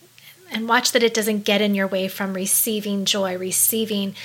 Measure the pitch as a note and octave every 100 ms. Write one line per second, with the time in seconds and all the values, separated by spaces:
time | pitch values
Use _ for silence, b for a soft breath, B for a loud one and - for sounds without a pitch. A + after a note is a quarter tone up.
0 | - _ B B - A3 A3+ A#3+ A#3+ B3
1 | A3+ A3+ G#3+ G#3+ G#3 G3+ G#3 G3 G3 G3
2 | F#3+ - G3 F#3+ G3 - - G#3+ G3+ G3+
3 | F#3+ G#3 F#3+ F#3 F#3 F3 - A3 A3 G3+
4 | G3 G3